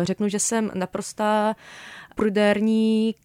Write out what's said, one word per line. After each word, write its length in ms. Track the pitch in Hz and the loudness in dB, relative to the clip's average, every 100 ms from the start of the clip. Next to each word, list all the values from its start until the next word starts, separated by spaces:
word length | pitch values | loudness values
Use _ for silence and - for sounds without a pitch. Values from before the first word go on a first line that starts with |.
řeknu, 240 | 175 190 208 | 0 0 -2
že 100 | 202 | -2
jsem 320 | - 233 214 | -2 -2 -2
naprostá 800 | 185 180 214 - - 214 214 214 214 - - - - - | -4 -6 -6 -8 -4 0 2 0 -2 -10 -20 -20 -20 -12
prudérní 1000 | - 214 202 208 208 220 220 220 220 220 220 | -2 0 2 2 4 2 4 4 2 0 -2